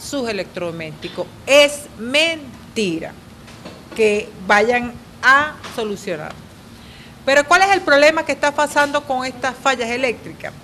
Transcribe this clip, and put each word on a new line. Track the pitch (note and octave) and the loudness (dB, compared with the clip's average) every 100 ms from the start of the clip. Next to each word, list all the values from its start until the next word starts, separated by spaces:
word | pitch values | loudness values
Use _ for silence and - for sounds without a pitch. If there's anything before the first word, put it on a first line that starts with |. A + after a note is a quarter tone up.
sus | - C#4+ A#3 | -8 -6 -4
electrodomésticos. | G3 F3+ F#3 F3 E3 D#3+ D3+ E4+ - - - - | -6 -8 -8 -8 -8 -12 -12 -12 -10 -10 -10 2
Es | C#4 C#4+ D4 - - | 4 4 0 -14 -12
mentira | A#3 D4 E4 D#4+ C4+ G#3 - - G3 D#3+ D3+ - - - - - - - - - | -4 -2 0 -4 -10 -18 -10 -4 -2 -4 -8 -16 -20 -20 -20 -20 -18 -18 -12 0
que | G#3+ G#3 - - F#3+ | 2 2 -4 -10 2
vayan | G#3 A3 A#3+ A#3+ - - - | 2 4 0 -2 -12 -20 -2
a | B3 C#4 D4+ D4 - - | 4 4 2 -6 -12 -8
solucionar. | G#3+ G3+ - D#3 D#3 - - - - - - - - - - | -6 -6 -8 -8 -10 -14 -20 -20 -20 -20 -20 -20 -20 -8 2
Pero | C#4 C#4+ | 2 4
¿cuál | F4+ | 4
es | G4 | 4
el | F#4+ | 2
problema | F#4 C#4+ D4+ D#4+ D#4 | 4 6 6 4 -2
que | |
está | C4+ D4 C#4+ | 0 0 0
pasando | D4 D4 C#4+ C#4+ | 0 2 2 0
con | C#4+ B3+ B3+ | -2 -4 -4
estas | B3+ C4+ - | -6 -6 -2
fallas | C#4 B3+ A#3 | -2 0 -2
eléctricas? | A#3+ C4 - D#3+ - D3 - | -2 -2 -4 -10 -14 -14 -14